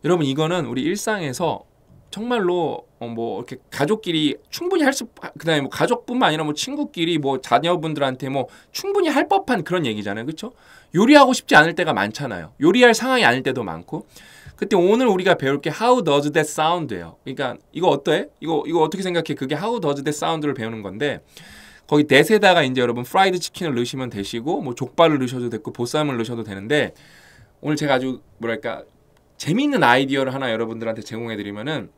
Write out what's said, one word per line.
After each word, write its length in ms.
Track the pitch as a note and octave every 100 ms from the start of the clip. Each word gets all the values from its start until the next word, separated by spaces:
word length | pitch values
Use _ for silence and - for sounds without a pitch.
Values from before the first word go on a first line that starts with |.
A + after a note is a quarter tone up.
여러분 220 | D3 F3+ C#3+
이거는 400 | C3+ D#3 F3+ B2+
우리 160 | B2
일상에서 800 | C#3 G3+ - G#3 D3+ B2 E3 G#2+ - _ _ - _
정말로, 760 | G3 A#3 A#3+ F3+ F3+ D3+ - _ _
어, 80 | A#2
뭐 300 | A2+ A#2 G2+
이렇게 200 | - B2 _
가족끼리 680 | - D3+ G#3+ F3+ D#3+ D3 - _
충분히 340 | - F4 F#4
할 80 | C4+
수, 140 | C4 A#3 -
아, 80 | - D3+
그다음에 240 | D#3+ D3+
뭐 80 | C3+
가족뿐만 580 | - D#3+ A#3+ - B3 G3
아니라 160 | D3+
뭐 100 | D3+
친구끼리 640 | D3 - D4 D4 F3 E3+ D#3+
뭐 200 | C3+ C3+
자녀분들한테 920 | - A#2+ E3 F3 D#3+ D3 C#3 B2+ C3+
뭐 180 | C#3 - - _
충분히 360 | - G4 G4+ E4+
할 200 | C4+ -
법한 340 | G4 F#4+ A#3
그런 220 | D#3+ F3+ C3+
얘기잖아요. 400 | G#2+ G2+ G#2 B2
그쵸? 260 | D#3+ A3 _ _ - _
요리하고 380 | D#3+ A#3+ D4 B3+
싶지 220 | B3 - -
않을 200 | B3 E3
때가 180 | E3
많잖아요. 600 | A2+ G2+ A2 C#3 F#2 D#2+ _
요리할 340 | D#3 A3+ A#3+
상황이 300 | A3 B3+ B3+
아닐 200 | D3+ B2+
때도 200 | C3 B2+
많고. 440 | G2+ E2 F2 E3 - - - - - -
그때 180 | G3+ F#3+
오늘 320 | F3+ A3 B3+
우리가 280 | F#3 F#3 E3+
배울 260 | C3+ C#3+
게 100 | D#3
"How 320 | D3 B3 B3+
does 280 | E3 C#3+ D3
that 180 | D#3 D3+
sound?" 440 | - D#3 F3 C#3+
예요. 240 | F#2 E2 -
그러니까 340 | - C3 C3 A2+ _
"이거 160 | D#3 F3
어때? 400 | C#3 - D#3+ D4 _
이거, 220 | D3 D#3+ -
이거 140 | E3
어떻게 200 | D#3 F#3+
생각해?" 320 | F#3 E3+ E3 D3+
그게 200 | C3 C#3+
"How 240 | G#3 A#3
does 240 | D#3+ C#3+
that 120 | C#3+ D3
sound?"를 380 | D#3+ D#3+ D3
배우는 280 | C3 A2 A2+
건데 380 | G2 G2+ C#3+ A#2 _ - - - - - -
거기 160 | D3+
that에다가 580 | D3 C4 D4 G#3+ F#3+ E3+
이제 160 | C3+ B2+
여러분 220 | B2 A#2+
프라이드 360 | B2 F#3 G3 F#3
치킨을 340 | - - E3+
넣으시면 360 | A#2+ A#2+ C3 B2
되시고 500 | A2 G2 A#2 C3 C#4+
뭐 140 | C3 A#2+
족발을 420 | B2+ - E3 D3
넣으셔도 300 | B2 B2+ A#2+
되고 240 | A2+ -
보쌈을 420 | - A#2+ D#3 D3+ B2
넣으셔도 260 | A2+ A#2
되는데 500 | G#2 G2 G#2 D3 G#2 - - - - - - _
오늘 140 | - D3+
제가 200 | D3+ C3
아주 260 | C3 B2+ _ _
뭐랄까 460 | A#2 A2+ A#2 D2+ - _ _ _ _ _
재미있는 460 | - G3+ D4 C4
아이디어를 500 | B2+ B2+ C3+ C#3 C3
하나 180 | C3 B2+
여러분들한테 500 | A2 A2+ A2+ A2+ A2
제공해드리면은 880 | G2+ A2+ A#2 G#2+ G2+ G#2 B2+ D3+ F2